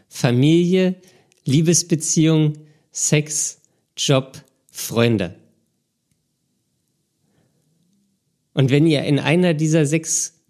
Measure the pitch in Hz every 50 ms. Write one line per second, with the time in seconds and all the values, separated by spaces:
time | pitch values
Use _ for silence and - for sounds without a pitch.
0 | _ _ - - - 131 120 123 131 151 160 170 180 170 185 185 185 185 185 185
1 | - _ _ _ _ _ _ _ _ - 127 156 165 160 175 160 - - 175 147
2 | - - - 170 156 160 160 156 156 151 147 - - - _ _ _ _ _ -
3 | - - - 151 151 151 - - - - - - _ _ _ _ _ _ _ -
4 | - - 143 131 135 - - - - _ _ _ _ _ _ - - - 110 113
5 | 117 120 113 101 95 87 101 - _ _ _ _ _ _ _ _ _ _ _ _
6 | _ _ _ _ _ _ _ _ _ _ _ _ _ _ _ _ _ _ _ _
7 | _ _ _ _ _ _ _ _ _ _ _ _ _ _ _ _ _ _ _ _
8 | _ _ _ _ _ _ _ _ _ _ _ - 131 131 127 143 156 165 156 135
9 | - 104 147 135 - 139 151 175 180 180 165 147 160 156 156 165 156 135 151 165
10 | 165 - - - - - - _ _ _